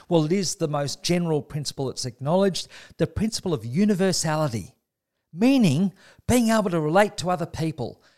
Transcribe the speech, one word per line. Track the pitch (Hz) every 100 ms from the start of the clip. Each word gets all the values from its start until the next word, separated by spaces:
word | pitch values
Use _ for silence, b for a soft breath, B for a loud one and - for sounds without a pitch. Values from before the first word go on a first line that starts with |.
| -
well, | 175
it | 151
is | 196 185
the | - 160
most | 147 143 -
general | - 175 170 151
principle | - 151 143 - 135
that's | -
acknowledged, | 127 - 131 180 196 165 - B B -
the | 147
principle | - 220 - 190
of | 147 110
universality, | 131 208 190 190 170 160 156 151 110 85 _ _ _ _ _ _
meaning | 160 233 269 208 131 190 B B B -
being | 247 226
able | 220 202
to | 170
relate | 151 175 208 -
to | 165
other | 180 165
people. | - 160 - 117 - b